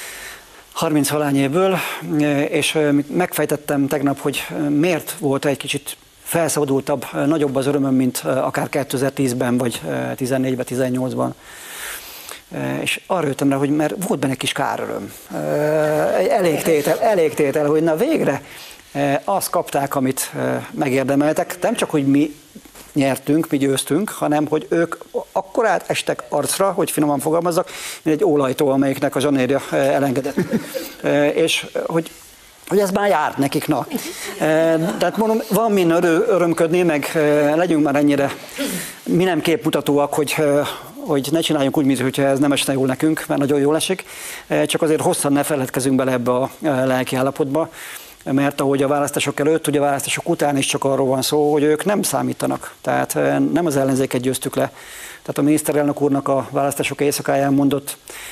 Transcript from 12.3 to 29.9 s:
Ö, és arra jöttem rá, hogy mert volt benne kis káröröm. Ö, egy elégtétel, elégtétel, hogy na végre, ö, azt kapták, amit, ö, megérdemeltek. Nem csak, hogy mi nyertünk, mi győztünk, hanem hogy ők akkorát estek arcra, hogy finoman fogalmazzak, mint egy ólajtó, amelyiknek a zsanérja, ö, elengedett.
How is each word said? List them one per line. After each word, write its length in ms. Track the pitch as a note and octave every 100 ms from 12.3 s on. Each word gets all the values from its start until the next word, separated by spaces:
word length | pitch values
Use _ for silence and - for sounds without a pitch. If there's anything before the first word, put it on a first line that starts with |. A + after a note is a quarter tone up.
| - -
Ö, 260 | C#3 C3+ C3+
és 200 | - - -
arra 200 | F#3+ D3+
jöttem 240 | C3 C#3+
rá, 60 | C#3
hogy 140 | C#3+
mert 240 | D3+ D3+ G2+ F#3
volt 120 | D#3+
benne 140 | C3+
kis 180 | C3 C3+
káröröm. 600 | - B2+ A2 A2 A2 - - -
Ö, 20 | F3 D3+ D3 D3+ D#3 D3+ D3+ D#3 -
egy 80 | F#3
elégtétel, 720 | A3+ F3 D3 F3 D3+ D3+ E3
elégtétel, 640 | A3+ G3 D#3 - C#3 D3+ D3
hogy 160 | D#3
na 140 | E3 D#3
végre, 460 | C#4 D#4 - C#3 - - - - -
ö, 180 | C#3+ C#3+ C#3+
azt 260 | - F#3+ -
kapták, 440 | F3+ D3+ D3 C#3
amit, 360 | C#3+ C3 C3 - C#3
ö, 180 | C3 B2+ A#2
megérdemeltek. 840 | - C#3+ C3+ C3 C#3 D3 D#3 E3+ -
Nem 140 | G3+
csak, 160 | A3+ -
hogy 160 | D#3 C#3
mi 300 | C#3 D#3 - - - - - -
nyertünk, 580 | D3 C3+ B2 - D3+ D#3+
mi 60 | C#3+
győztünk, 500 | C3+ C3+ - D3+ G#3
hanem 360 | - D3+ D3 D3+
hogy 200 | D#3 -
ők 260 | E3+ E3 - - A#3 -
akkorát 520 | G3 - - A3+ F3 -
estek 360 | C#3+ - D3 -
arcra, 420 | D3 C3 - G3
hogy 200 | F#3 D#3
finoman 280 | - D3 C#3+
fogalmazzak, 520 | D#3+ E3+ E3+ E3 - - - -
mint 140 | D#3+ D3+
egy 40 |
ólajtó, 440 | F#3+ D3 C3 B2+ C#3+
amelyiknek 480 | C3+ C#3 C3+ C#3 C#3+
a 40 |
zsanérja, 420 | D3 C#3 B2+ C#3 -
ö, 60 | D3+
elengedett. 600 | C#3